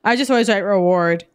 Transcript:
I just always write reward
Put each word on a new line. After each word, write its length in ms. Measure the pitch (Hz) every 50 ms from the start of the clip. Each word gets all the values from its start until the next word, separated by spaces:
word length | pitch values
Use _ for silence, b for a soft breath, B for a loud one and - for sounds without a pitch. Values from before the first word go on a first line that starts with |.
| b
I 140 | 220 240
just 120 | 247 277 262
always 200 | 254 233 226 220
write 100 | 214 202
reward 680 | 185 202 202 185 180 180 180 180 170 170 170 165 - -